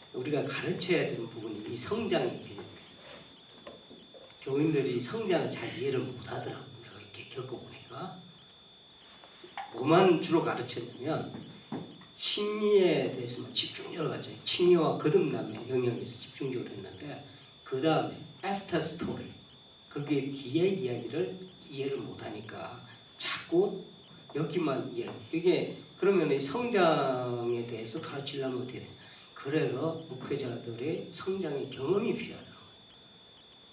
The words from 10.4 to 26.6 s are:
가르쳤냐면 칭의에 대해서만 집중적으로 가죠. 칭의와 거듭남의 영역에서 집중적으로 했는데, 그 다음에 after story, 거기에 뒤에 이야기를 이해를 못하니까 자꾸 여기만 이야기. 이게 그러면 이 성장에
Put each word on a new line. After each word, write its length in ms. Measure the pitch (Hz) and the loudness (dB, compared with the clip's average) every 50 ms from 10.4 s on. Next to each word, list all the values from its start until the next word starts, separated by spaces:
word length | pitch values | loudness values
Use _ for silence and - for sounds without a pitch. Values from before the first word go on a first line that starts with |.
| - | 4
가르쳤냐면 1080 | - 127 127 120 - - 123 117 - - - 123 151 156 135 - - - - - - - - - - - - - - - - - - - - - | 2 -2 -2 -4 -4 -4 -6 -6 -8 -10 -6 -4 -2 -2 -2 -4 -6 -10 -12 -14 -14 -18 -20 -12 -10 -10 -8 -8 -10 -16 -20 -20 -20 -6 -2 0
칭의에 880 | - - - 208 208 208 214 208 208 208 196 185 170 156 139 123 117 | 0 2 2 0 0 0 2 4 6 8 8 8 8 6 4 2 0
대해서만 420 | - 127 123 - - - - - - | -2 -4 -4 -4 -4 -6 -8 -2 -2
집중적으로 560 | - - - - - - - - 170 156 - | -2 -2 -2 -6 -10 -10 -8 -4 -2 -2 -2
가죠. 220 | - - - - - - - | -2 -4 -6 -10 -12 -6 -2
칭의와 520 | - - - 180 175 175 165 156 135 131 | -2 2 6 8 10 10 10 8 4 2
거듭남의 720 | 135 143 151 - 185 160 143 120 110 - - 110 - - | 2 2 6 6 6 6 6 2 -2 -4 -4 -6 -8 -4
영역에서 520 | 127 131 127 123 120 113 - - - - - | 0 0 2 2 2 0 0 -4 -8 -8 -10
집중적으로 500 | - - - - 147 135 127 117 - - | -12 -12 -8 -6 -4 -4 -2 -4 -6 -6
했는데, 580 | - 98 95 - - - - 147 131 - - - - - - - - - - | -10 -10 -12 -12 -12 -12 -10 -10 -10 -10 -12 -16 -20 -20 -20 -20 -20 -20 -8
그 160 | - 135 131 | -4 -2 2
다음에 360 | 143 160 151 139 - - - - - - - - - | 4 4 4 4 2 0 -6 -10 -14 -16 -14 -6 -4
after 360 | 196 196 - - - 359 - | -2 -2 -2 -2 -2 0 0
story, 480 | - - - - - - - - - - - - - - - - - - - - - - | 0 0 -4 -4 -4 -4 -4 -6 -8 -10 -14 -16 -20 -20 -20 -20 -20 -20 -20 -20 -20 -10
거기에 420 | - 147 143 143 151 135 135 - | -6 -6 0 2 2 2 2 0
뒤에 380 | - - - 123 131 165 180 196 | -4 -6 -6 0 2 4 4 4
이야기를 680 | 196 - 127 123 120 - - - 143 160 185 185 185 - - - - - - - | 4 2 0 -2 -2 -4 -4 -4 -2 -2 -2 -2 -4 -10 -12 -16 -16 -20 -18 -12
이해를 280 | 143 139 135 135 135 | -8 -4 -4 -2 -2
못하니까 880 | 123 107 - - - 113 113 110 107 - - - - - - - - - - - - - - - | -4 -6 -8 -10 -10 -10 -10 -10 -10 -10 -10 -10 -10 -10 -10 -10 -14 -16 -18 -20 -20 -20 -20 -10
자꾸 640 | - - - - - - - 165 175 202 202 - - - - - - - - - - - - - | -6 -4 -4 -4 -6 -4 2 4 4 4 4 2 -4 -10 -12 -18 -20 -20 -20 -20 -20 -20 -6 -2
여기만 600 | 143 - - - 180 156 139 131 - - - 117 | -2 -2 0 0 0 2 2 0 0 -2 -4 -4
이야기. 220 | 117 - - - - - - 160 | -4 -4 -4 -8 -10 -8 -4 -2
이게 440 | 170 175 180 160 131 120 - - - - - - | 4 6 6 6 6 2 -2 -4 -10 -14 -18 -6
그러면 340 | - 175 202 196 180 160 147 | 2 4 6 6 6 6 4
이 80 | 139 139 | 4 2
성장에 1300 | - - - 240 | 2 0 0 0